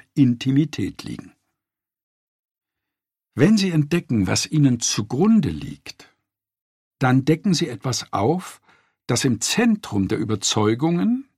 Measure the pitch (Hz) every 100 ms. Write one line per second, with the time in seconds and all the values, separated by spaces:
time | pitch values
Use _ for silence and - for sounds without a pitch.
0 | - - 131 120 135 135 160 - 95 -
1 | - - - _ _ _ _ _ _ _
2 | _ _ _ _ _ _ _ _ _ _
3 | _ _ _ - 160 220 190 160 147 175
4 | - 117 92 110 - 156 139 120 - -
5 | 107 123 208 226 85 78 69 - - -
6 | - _ _ _ _ _ _ _ _ _
7 | 127 131 135 160 208 160 160 110 131 117
8 | - 101 110 180 - - _ _ _ _
9 | - 120 139 110 - - 240 214 - 104
10 | 95 107 110 107 - 110 104 120 160 175
11 | 196 254 -